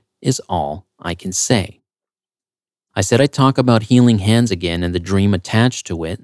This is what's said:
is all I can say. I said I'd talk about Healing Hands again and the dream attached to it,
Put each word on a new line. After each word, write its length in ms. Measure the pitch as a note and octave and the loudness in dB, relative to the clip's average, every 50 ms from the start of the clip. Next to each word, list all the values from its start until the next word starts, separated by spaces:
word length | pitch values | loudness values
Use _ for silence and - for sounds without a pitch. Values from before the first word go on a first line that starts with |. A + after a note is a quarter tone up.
| _ _ _ _ | _ _ _ _
is 180 | - C#3 C3 - - - | -6 -4 -4 -4 -6 -8
all 380 | F#2 F2 D2+ C#2+ D2+ F2+ - _ _ _ | -6 -6 -6 -6 -10 -12 -16 _ _ _
I 160 | - E2 E2+ | -10 -10 -10
can 200 | E2+ - F#2+ F2+ | -10 -10 -10 -8
say. 420 | - - - C3 A2+ - - - _ _ _ _ _ _ _ _ _ _ _ _ _ _ _ _ _ _ _ _ _ _ _ _ - | -6 -4 -2 -2 -2 -2 -6 -12 _ _ _ _ _ _ _ _ _ _ _ _ _ _ _ _ _ _ _ _ _ _ _ _ -6
I 40 | |
said 200 | G2 - - A#2 | -2 2 2 2
I'd 100 | C#3 D3 | 2 2
talk 280 | - - C3+ C3+ C3+ - | 0 2 2 2 2 2
about 240 | B2+ B2+ A#2+ A2+ A2 | 2 2 2 2 2
Healing 340 | - B2+ B2 B2 A#2+ A#2 G#2 | 4 4 4 6 6 4 2
Hands 320 | F#2 G2+ A2 A#2 A#2+ A#2 | 2 2 2 2 2 0
again 320 | G2+ E2+ F2 E2+ E2+ E2+ | -2 -2 -2 -4 -2 -2
and 120 | F2 F2 F2+ | -2 -2 -2
the 60 | F2+ | -4
dream 360 | E2+ F2 G2 G2 G2 G2+ G2+ | -4 -2 0 2 2 2 0
attached 500 | F2 - - - A2 A#2 B2+ - - - | 0 -2 -2 0 2 2 2 0 -4 -8
to 180 | - F#2 E2 E2 | -8 -8 -8 -6
it, 160 | D#2+ F2+ - | -8 -8 -10